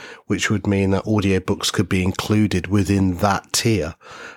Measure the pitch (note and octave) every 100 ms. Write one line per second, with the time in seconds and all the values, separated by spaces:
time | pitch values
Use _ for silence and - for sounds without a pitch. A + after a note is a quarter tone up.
0 | - - - F#2+ - G#2 G#2 G2 G2 F#2+
1 | - G#2+ G2 F#2+ - G2+ - - F#2 G2
2 | F#2 - - G#2+ G#2+ F#2 E2+ G2+ F2 G2
3 | F#2+ F2 G#2 F#2+ - - A#2+ G#2 D2+ -
4 | - - -